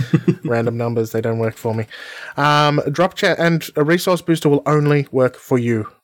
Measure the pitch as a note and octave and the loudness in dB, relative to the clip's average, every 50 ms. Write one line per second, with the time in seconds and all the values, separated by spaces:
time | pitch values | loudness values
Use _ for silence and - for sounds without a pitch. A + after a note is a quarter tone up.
0 | B2+ - - - - - - - - D3+ A#2+ A#2 A#2 A#2+ A#2 A#2 A#2+ A#2+ A#2 A#2 | -4 -2 -2 0 0 0 -2 -2 -2 -2 -2 0 0 -2 -2 -4 -4 -4 -2 -2
1 | A2+ A2 - A2+ A2+ A#2 A2+ A2+ A2+ A2+ A2 - - A#2 A2+ A2+ A2 - - - | -4 -2 -4 -4 -2 -2 -2 -2 -4 -4 -6 -6 -6 -4 -4 -4 -6 -8 -10 -18
2 | - - - - - - - - C#3+ D3 D3 D3 D3 D3 D3 D3 - - C#3+ - | -18 -18 -18 -16 -18 -12 -4 0 2 2 4 4 4 4 2 0 0 -2 0 0
3 | F3 F#3+ - - - F#3+ D#3+ - E3 E3+ E3+ D#3+ - - - - D3 D3 E3+ F#3 | 0 -2 0 -2 0 0 0 2 2 0 0 0 -2 -4 -2 0 2 2 2 0
4 | - F#3+ F#3 E3+ - - E3 D#3+ - D3+ C#3+ C#3 - - D3+ D3+ D3 D3 D3 C#3+ | 2 0 0 0 0 -2 -2 2 2 2 2 2 2 2 2 2 4 2 2 2
5 | C#3 - - C3 B2+ B2 - - - - C#3 B2+ A#2+ A#2+ A#2 A2 G#2 - - _ | 0 -2 0 0 0 0 0 -6 -4 -2 0 0 2 0 0 -2 -2 -6 -12 _